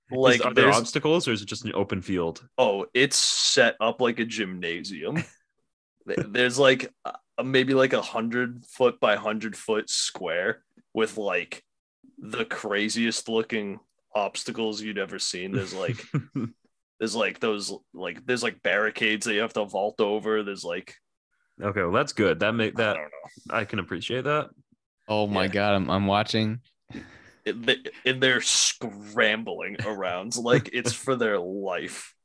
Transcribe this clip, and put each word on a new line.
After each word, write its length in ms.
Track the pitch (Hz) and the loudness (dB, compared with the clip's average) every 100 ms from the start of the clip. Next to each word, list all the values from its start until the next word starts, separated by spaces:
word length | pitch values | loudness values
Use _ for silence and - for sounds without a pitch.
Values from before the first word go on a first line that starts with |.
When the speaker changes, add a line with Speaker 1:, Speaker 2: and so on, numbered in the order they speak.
| - | -6
Speaker 1:
like, 260 | 131 131 123 | 4 6 6
Speaker 2:
Is, 40 | 123 | 4
are 80 | |
there 100 | - | 6
Speaker 1:
there's 120 | - 113 | 6 6
Speaker 2:
obstacles 520 | 117 151 151 170 135 | 2 0 2 2 2
or 40 | |
is 100 | 110 | -2
it 60 | 104 | -4
just 160 | 107 110 | -8 -4
an 60 | |
open 260 | - 101 98 | -2 -2 -2
field? 460 | 87 92 82 82 - - | -2 -2 -2 -4 -4 2
Speaker 1:
Oh, 300 | 117 98 - | 2 2 0
it's 220 | 123 135 - | 2 2 2
set 600 | - - - - 117 - | 0 2 2 4 4 4
up 200 | 110 117 | 0 2
like 180 | 120 117 | 0 0
a 60 | |
gymnasium. 920 | 113 110 95 90 85 85 80 90 87 151 | -2 -4 -4 -4 -6 -6 -8 -8 -4 -4
Speaker 2:
<laughs> 920 | - _ _ _ _ _ _ _ - | -6 _ _ _ _ _ _ _ -6
Speaker 1:
Th-, 100 | - 107 | -4 -2
there's, 300 | 113 127 123 | 2 2 6
like, 320 | 135 131 - _ | 6 4 0 _
uh, 80 | - - _ - | -12 -12 _ -6
maybe, 300 | 127 131 131 | 0 2 4
like, 180 | 135 131 | 4 4
a 80 | 123 | 2
hundred 640 | 98 117 113 120 123 123 | -2 -4 -2 -2 -2 -6
foot 340 | - - 123 - | -10 2 2 4
by 160 | 117 101 | 2 2
hundred 380 | 107 107 110 101 | 0 -4 -6 -6
foot 340 | - 107 - | -2 -2 -2
square 720 | - - - 87 85 98 - _ _ _ | -2 -4 -4 -4 -2 -2 -4 _ _ _
with, 240 | 113 110 - | -2 -2 -2
like, 440 | 101 90 85 - _ _ _ _ - - | -2 -2 -4 -12 _ _ _ _ -20 -20
the 260 | - 120 113 | -10 -6 -6
craziest 840 | - 107 101 107 113 117 107 - | -6 -2 0 0 0 0 -2 -2
looking 520 | 113 110 113 101 95 _ _ _ | -2 0 -4 -6 -10 _ _ _
obstacles 680 | 107 98 - - 113 110 107 | -4 -2 -4 -8 -4 -4 -4
you'd 160 | 107 101 | -6 -6
ever 200 | 98 95 | -6 -6
seen. 340 | - 92 95 | -6 -6 -4
There's, 220 | 98 92 | -4 -4
like, 280 | 95 90 117 - 151 - 139 113 | -4 -4 -4 -6 -6 -6 -8 -8
Speaker 2:
<laughs> 460 | - _ _ _ - | -10 _ _ _ -6
Speaker 1:
there's, 160 | 110 110 | -4 0
like, 220 | 101 95 | -2 -2
those, 340 | 117 104 92 98 _ | -2 -2 -6 -10 _
like, 320 | - 90 87 | -12 -10 -8
there's, 180 | 127 123 | -4 -2
like, 200 | 117 92 | -2 -2
barricades 640 | 98 98 107 - 113 107 117 | 0 2 0 0 0 0 0
that 80 | |
you 60 | 104 | 0
have 120 | 113 | 0
to 120 | - 101 | -2 -2
vault 340 | 95 104 - | -2 -2 0
over. 420 | 104 107 107 107 | 2 0 0 -2
There's, 220 | 101 95 | -2 -6
like, 300 | 87 87 - - _ _ _ _ _ - | -6 -8 -8 -18 _ _ _ _ _ -6
Speaker 2:
Okay, 200 | 101 98 | -4 0
well, 100 | 87 | 2
that's 200 | 104 147 | 2 0
good. 260 | - 98 82 | 2 2 4
That 120 | 104 | 2
make 220 | 117 110 - | 2 0 0
Speaker 1:
I 40 | |
Speaker 2:
that 120 | 110 | 0
Speaker 1:
don't 80 | 80 | 0
know. 520 | 76 71 - - - 113 | -6 -14 -18 -16 -6 -4
Speaker 2:
I 80 | 104 | -2
can 120 | 107 | -4
appreciate 460 | 85 90 - 127 | -4 -6 -4 -4
that. 240 | 139 151 - _ _ _ _ _ - | 0 -2 -2 _ _ _ _ _ -2
Speaker 3:
Oh 180 | 107 104 | 0 2
my 180 | 101 | 2
Speaker 1:
Yeah. 40 | 95 | 2
Speaker 3:
God, 220 | 101 104 | 2 4
I'm, 160 | 101 85 | 4 4
I'm 160 | 95 101 | 2 4
watching. 540 | 101 107 113 110 120 - _ - - - - - _ 107 | 4 4 2 0 -2 -10 _ -18 -16 -16 -20 -20 _ -6
Speaker 1:
It, 180 | 110 | -4
they, 120 | 117 127 - - | 0 0 -2 -4
and 160 | 127 131 | -2 2
they're 200 | 131 123 | 4 4
scrambling 1400 | - - - - 117 101 104 110 110 110 110 85 95 101 107 | 2 2 2 0 -8 -10 -6 2 2 2 -4 -6 -8 -6 -6
around 500 | 101 92 90 104 120 | -4 -4 -4 -6 -2
like 320 | 120 123 117 | 2 2 2
it's 200 | 123 120 | -4 -2
for 220 | - - | -4 -2
their 240 | 127 113 101 | 0 0 0
life. 760 | 90 98 98 87 82 - - _ | -2 -6 -6 -6 -6 -12 -16 _